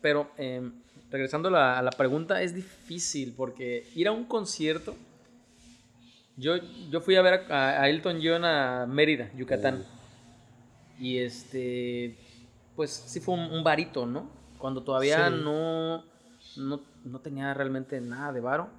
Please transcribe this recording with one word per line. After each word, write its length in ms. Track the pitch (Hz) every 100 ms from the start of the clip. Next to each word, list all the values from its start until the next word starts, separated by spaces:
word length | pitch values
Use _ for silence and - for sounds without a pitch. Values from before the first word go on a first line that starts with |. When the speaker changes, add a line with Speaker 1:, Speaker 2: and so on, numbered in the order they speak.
Speaker 1:
Pero, 280 | 151 147 143 -
em, 360 | 131 127 123 117 - - -
regresando 380 | 135 135 151 175
a 40 |
la, 280 | 180 131 127
a 20 |
la 100 | 127
pregunta, 500 | - 131 147 165 190
es 100 | 180
difícil 800 | 175 185 - - 170 - 151 127 120
porque 520 | 127 123 127 120 - 160
ir 120 | 185
a 40 |
un 140 | 220 240
concierto, 720 | 233 190 - 156 160 - - - - - - _ _ - - _ _ - - _ -
yo, 200 | 135 175 175 - 170
yo 120 | 160
fui 140 | 170 190
a 60 |
ver 300 | 185 185 185
a, 300 | 143 135 139
a 80 | 139
Elton 300 | 156 180 165
John 240 | 160 170 170
a 400 | 151 131 127 123
Mérida, 460 | 139 151 143 113 127
Yucatán. 420 | 127 131 135 127 92 - - - - - - - - - - -
Speaker 2:
Uh. 40 |
Speaker 1:
Y 140 | 127 123
este, 1000 | 120 117 - 131 123 123 123 120 120 113 - - - - - -
pues 160 | 147
sí 280 | - - 175
fue 140 | - 180
un, 160 | 165
un 120 | 160
varito, 420 | 160 151 165 139 120
¿no? 240 | 131 - - - -
Cuando 240 | 135 131
todavía 440 | 127 131 139 156 175
Speaker 2:
Sí. 60 | 165
Speaker 1:
no, 600 | 151 151 165 165 160 165 - _ - - - -
no, 240 | 135 143 139 -
no 160 | - 127
tenía 320 | 151 139 139
realmente 460 | 139 135 135 131 135
nada 300 | 120 123 147
de 80 | 127
varo. 280 | 120 147 180